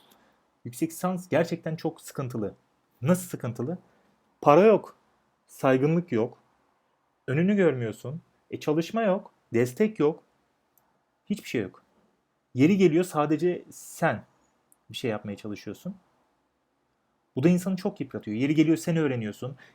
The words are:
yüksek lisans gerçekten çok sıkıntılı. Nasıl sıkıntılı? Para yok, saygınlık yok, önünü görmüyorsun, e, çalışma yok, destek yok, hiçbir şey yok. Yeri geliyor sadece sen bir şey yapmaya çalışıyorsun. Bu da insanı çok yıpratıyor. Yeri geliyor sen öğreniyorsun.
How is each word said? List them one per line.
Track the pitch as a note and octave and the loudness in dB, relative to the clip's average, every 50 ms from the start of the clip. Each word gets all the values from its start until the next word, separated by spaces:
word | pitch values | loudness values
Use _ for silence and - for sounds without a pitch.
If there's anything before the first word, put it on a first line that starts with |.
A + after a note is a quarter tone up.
| _ _ _ _ _ _ _ _ _ _ _ _ _ | _ _ _ _ _ _ _ _ _ _ _ _ _
yüksek | A#2+ B2 - D#3+ D#3+ | -16 -6 -6 -6 -6
lisans | - - - F#3 F#3 F3 - - | -4 -6 -6 -4 -4 -6 -4 -2
gerçekten | C3 D3+ E3+ - E3+ E3 - E3 D#3+ | 0 0 0 0 -4 -6 -6 -8 -8
çok | E3 - D#3+ D#3+ - | -6 -6 -8 -8 -8
sıkıntılı. | - - - - C3 B2 B2 A2+ G#2 F#2 - - _ _ _ _ _ _ _ _ | -14 -12 -8 -8 -6 -6 -6 -6 -6 -6 -8 -12 _ _ _ _ _ _ _ _
Nasıl | B2 D#3 F3+ F3+ - - | 0 0 0 0 0 -6
sıkıntılı? | - - - A#2 A2+ - B2 D3 F3+ - - _ _ _ _ _ _ _ _ _ _ _ | -10 -8 -8 -8 -6 -6 -6 -6 -8 -10 -12 _ _ _ _ _ _ _ _ _ _ _
Para | - D3+ D3 E3+ G3+ | 4 6 8 8 8
yok, | A3+ G3+ - - - - _ _ _ _ _ _ _ _ _ _ | 8 6 4 2 -6 -16 _ _ _ _ _ _ _ _ _ _
saygınlık | _ - - - C3+ C3 C3 C#3 D3+ E3 F3 F3 - | _ -10 -2 2 2 4 4 4 2 2 0 0 0
yok, | B2+ G#2+ A#2 B2 - _ _ _ _ _ _ _ _ _ _ _ _ _ _ _ _ _ _ | 0 -2 -2 -2 -4 _ _ _ _ _ _ _ _ _ _ _ _ _ _ _ _ _ _
önünü | - C3 D#3 F3 G3 G#3 | -4 -2 0 2 2 2
görmüyorsun, | G3 F3+ D#3 C3 B2+ A#2 G#2+ G#2 - - B2 D3+ E3+ - _ _ _ _ _ | 2 2 2 2 0 -4 -6 -8 -8 -10 -12 -12 -12 -14 _ _ _ _ _
e, | - - | -14 -6
çalışma | - D#3+ D3 E3 E3 - G#3+ A3+ | -4 -2 -2 -2 -2 -2 -4 -2
yok, | A3+ G3 F#3 G#3 - - _ _ _ _ A#2 | 0 0 0 -2 -4 -10 _ _ _ _ 0
destek | A#2 B2 B2 - - G#3+ G#3+ G#3+ - | 0 0 0 0 0 0 0 0 0
yok, | D3 D3+ E3 - _ _ _ _ _ _ _ _ _ _ _ _ _ _ _ _ _ _ _ _ _ | 0 0 0 -2 _ _ _ _ _ _ _ _ _ _ _ _ _ _ _ _ _ _ _ _ _
hiçbir | - G#3 - - - | -8 -8 -8 -8 -6
şey | - A#2+ | -6 -6
yok. | G2 F#2 - - _ _ _ _ _ _ _ _ _ _ _ _ _ _ - | -6 -6 -10 -16 _ _ _ _ _ _ _ _ _ _ _ _ _ _ 2
Yeri | B2 C#3 E3+ G#3 | 4 4 4 6
geliyor | F#3+ F#3+ E3+ D3+ F3 F3+ | 6 4 4 4 2 0
sadece | - - D3+ D3 D#3 D#3 C#3+ E3+ F3+ F3 - - - | 0 -2 -2 0 0 0 0 0 0 -2 -2 -8 -16
sen | - - - - - - F3 D#3 A#2 G2 - _ _ _ _ _ _ _ _ _ _ _ _ - | -20 -20 -20 -18 -6 -2 -2 -2 -2 -2 -8 _ _ _ _ _ _ _ _ _ _ _ _ -16
bir | A2 | -12
şey | - - A#2 | -6 -6 -4
yapmaya | G#2+ G#2 - G#2 G2+ | -6 -6 -8 -10 -12
çalışıyorsun. | - - G#2+ G2+ - - G#2+ F#2+ - - F3+ G3+ - _ _ _ _ _ _ _ _ _ _ _ _ _ _ _ _ _ _ _ _ _ _ _ _ _ _ _ | -10 -10 -12 -12 -10 -12 -14 -14 -12 -12 -12 -12 -12 _ _ _ _ _ _ _ _ _ _ _ _ _ _ _ _ _ _ _ _ _ _ _ _ _ _ _
Bu | C3 | 2
da | C3+ F3 | 4 4
insanı | F3+ F3 - G3 F#3+ | 4 4 2 -2 -4
çok | F3+ - G3+ - - | -4 -4 -6 -6 -6
yıpratıyor. | C3+ C3 - G#2 - A2 G#2 | -8 -10 -8 -10 -8 -6 -4
Yeri | A2+ C3 C#3+ D#3 | -2 0 2 4
geliyor | D#3 D3+ D#3+ D#3+ | 4 4 4 4
sen | D#3+ - F3 E3 | 2 0 0 0
öğreniyorsun. | E3 D#3 C#3 B2+ A#2 A2 G#2 G2+ - B2+ B2 B2 - - - | 0 0 0 -2 -2 -4 -6 -8 -10 -12 -12 -12 -14 -20 -20